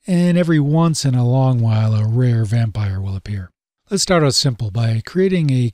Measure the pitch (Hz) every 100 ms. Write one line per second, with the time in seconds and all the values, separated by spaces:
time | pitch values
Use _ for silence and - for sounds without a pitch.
0 | - 175 175 175 170 160 143 156 165 156
1 | 139 123 120 127 131 127 113 110 110 110
2 | 107 117 127 117 110 117 113 104 101 95
3 | 98 98 - 104 92 _ _ _ _ 202
4 | - 180 147 123 143 120 110 98 113 113
5 | - 175 190 185 151 127 120